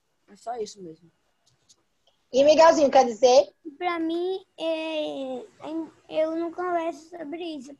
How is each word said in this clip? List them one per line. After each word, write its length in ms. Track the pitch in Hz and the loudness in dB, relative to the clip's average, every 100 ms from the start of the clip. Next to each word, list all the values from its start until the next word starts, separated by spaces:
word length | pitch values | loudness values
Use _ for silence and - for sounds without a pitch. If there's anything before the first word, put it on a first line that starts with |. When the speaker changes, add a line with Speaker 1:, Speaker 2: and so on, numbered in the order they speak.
| _ _ _ | _ _ _
Speaker 1:
é 80 | 202 | -20
só 180 | 226 | -14
isso 260 | 247 208 208 | -12 -12 -14
mesmo. 300 | 175 160 165 _ _ _ _ _ _ _ _ _ _ _ _ | -20 -20 _ _ _ _ _ _ _ _ _ _ _ _ _
Speaker 2:
E 120 | 247 | 2
Miguelzinho, 460 | 294 311 330 311 277 | 4 8 6 6 4
quer 160 | 269 240 | 4 4
dizer? 420 | 214 254 262 - _ 330 277 | 2 6 6 4 _ -20 -8
Speaker 3:
Pra 220 | 359 339 | -6 -4
mim, 480 | 330 339 359 381 370 - | -4 -4 -6 -6 _ -10
é... 840 | 320 320 320 311 302 277 262 254 - _ - 320 311 _ _ | -6 -6 -6 -6 -8 -8 -10 -12 -14 _ -12 -10 -10 _ _
eu 280 | 311 320 330 | -4 -4 -4
não 160 | 339 | -8
converso 580 | 339 359 349 330 311 - | -8 -6 -4 -6 -10 -18
sobre 320 | 349 294 330 | -16 -14 -12
isso. 320 | 339 302 254 | -12 -12 -16